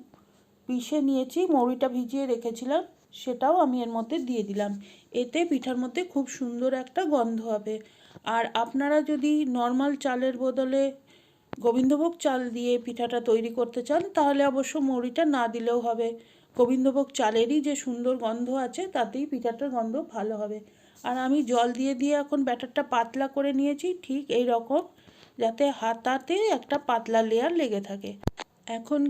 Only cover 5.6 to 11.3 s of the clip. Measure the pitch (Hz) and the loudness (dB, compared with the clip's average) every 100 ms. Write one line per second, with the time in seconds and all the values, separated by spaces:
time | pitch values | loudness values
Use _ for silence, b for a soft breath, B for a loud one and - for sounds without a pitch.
5.6 | 254 247 254 339 359 285 262 - 247 240 | 0 -4 -2 -4 -4 -4 -4 -6 -6 -2
6.6 | 254 262 254 - 370 294 233 226 226 214 | -2 -2 -4 -2 2 2 2 -2 -2 -4
7.6 | 208 214 B B B B - 226 226 226 | -4 -8 B B B B -2 -2 0 0
8.6 | 277 269 285 302 302 302 294 302 285 247 | 0 0 2 2 2 0 2 2 2 2
9.6 | 240 254 285 285 277 247 262 247 262 254 | 2 2 2 0 0 0 0 0 -2 0
10.6 | 262 269 269 277 b b b | 0 2 0 -2 b b b